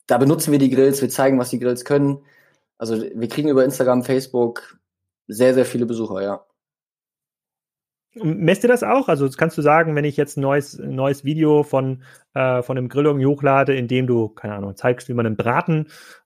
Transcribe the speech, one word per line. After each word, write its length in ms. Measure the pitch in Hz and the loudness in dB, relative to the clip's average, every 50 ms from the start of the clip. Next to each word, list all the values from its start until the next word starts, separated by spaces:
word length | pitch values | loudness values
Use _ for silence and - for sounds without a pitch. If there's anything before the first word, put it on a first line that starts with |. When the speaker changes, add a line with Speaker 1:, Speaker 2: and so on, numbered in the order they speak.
| _ - | _ -2
Speaker 1:
da 100 | 131 120 | 0 2
benutzen 340 | 135 139 165 160 - 156 | 4 2 2 2 0 0
wir 80 | 147 143 | 2 2
die 100 | 139 131 | 2 2
Grills, 320 | 131 127 135 139 135 139 | 4 4 4 4 4 2
wir 80 | 131 117 | -2 -4
zeigen, 300 | - - 135 139 135 127 | -2 0 2 2 2 0
was 100 | 123 123 | 0 -2
die 100 | - 117 | -4 -4
Grills 260 | 120 123 123 123 - | -2 -2 -4 -4 -2
können. 340 | - 147 143 143 139 139 139 - _ _ _ _ _ _ _ _ _ _ - | -2 0 0 2 0 -2 -4 -8 _ _ _ _ _ _ _ _ _ _ -10
Also 240 | 117 113 113 110 | -6 -4 -4 -4
wir 260 | 113 - - 113 117 117 | -4 -6 -8 -8 -8 -6
kriegen 200 | - 151 147 151 | -4 -2 0 2
über 140 | 139 131 131 | 4 4 4
Instagram, 380 | 131 139 - 135 127 123 127 123 | 2 2 0 0 2 2 0 0
Facebook 760 | - 131 135 135 - - 123 120 117 120 - - - - _ _ _ _ _ _ _ _ _ _ - | 0 -2 -2 -2 -2 -2 -2 0 -2 -2 -6 -14 -20 -20 _ _ _ _ _ _ _ _ _ _ -10
sehr, 260 | 104 110 127 127 127 | -2 2 2 4 4
sehr 120 | 131 123 | 4 2
viele 200 | - - 120 120 | 0 0 -4 -4
Besucher, 360 | 113 120 113 113 104 98 92 | -4 -4 -6 -6 -6 -6 -6
ja. 240 | 98 101 101 95 - _ _ _ _ _ _ _ _ _ _ _ _ _ _ _ _ _ _ _ _ _ _ _ _ _ _ _ _ _ _ _ _ _ - | -4 -4 -6 -8 -10 _ _ _ _ _ _ _ _ _ _ _ _ _ _ _ _ _ _ _ _ _ _ _ _ _ _ _ _ _ _ _ _ _ -14
Speaker 2:
Und 240 | 233 196 156 160 - | -8 -6 -4 -4 0
messt 240 | 170 156 190 196 - | 2 2 2 2 2
ihr 40 | 233 | 2
das 140 | 247 240 | 2 2
auch? 260 | 220 208 233 277 269 - | 0 0 0 0 0 0
Also 220 | 165 139 139 135 | 0 0 0 -2
kannst 280 | - - 156 165 - - | -2 -2 -2 -2 -2 0
du 40 | |
sagen, 340 | 147 147 151 160 170 160 151 | 2 4 4 4 2 2 0
wenn 80 | 147 147 | -2 -2
ich 140 | 147 139 - | -2 -2 -2
jetzt 180 | 143 143 - | -4 -4 -4
ein 60 | 143 | -4
neues, 360 | 135 135 139 147 139 - - - | -2 0 0 0 -2 -4 -10 -14
ein 160 | 139 139 135 | -12 -8 -6
neues 280 | 131 135 139 139 139 - | -2 -2 -2 -2 -4 -4
Video 380 | 139 151 160 160 151 151 147 | -4 -2 0 2 4 4 4
von, 400 | 143 - - 135 131 131 131 127 - - - _ _ _ - | 2 2 0 -2 -2 -2 -4 -8 -12 -18 -20 _ _ _ -4
äh, 300 | 135 131 131 127 127 123 | -2 0 0 0 0 -2
von 120 | - 131 131 | -4 -4 -4
einem 120 | 127 120 | -6 -4
Grill 160 | - 139 147 | -2 0 2
irgendwie 220 | 151 143 139 131 139 | 2 2 2 2 0
hochlade, 480 | 143 139 139 139 135 139 139 139 135 | 0 2 2 2 4 4 4 2 0
in 120 | 135 123 117 | 0 -2 0
dem 200 | 127 127 131 123 | 0 0 0 2
du, 220 | 120 117 113 107 | 0 0 0 -2
keine 260 | - - - 104 104 | -6 -10 -12 -10 -8
Ahnung, 200 | 101 101 101 98 | -8 -8 -10 -8
zeigst, 340 | - - 123 123 123 - - | -4 -2 -2 -2 -2 -4 -6
wie 40 | 123 | -4
man 140 | 120 113 110 | -2 -2 -2
einen 100 | 107 104 | -2 -2
Braten 500 | 107 113 123 156 - - 160 156 151 - - - - - - - _ | -2 -2 -2 -2 0 0 -2 -2 -2 -6 -12 -20 -20 -20 -20 -20 _